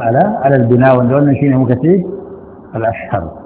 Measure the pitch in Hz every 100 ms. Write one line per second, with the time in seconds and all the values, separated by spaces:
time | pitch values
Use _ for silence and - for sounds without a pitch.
0 | 117 123 202 214 135 139 117 123 131 127
1 | 120 135 147 131 143 127 127 123 151 190
2 | 175 - - - - - - 110 113 -
3 | - 98 82 -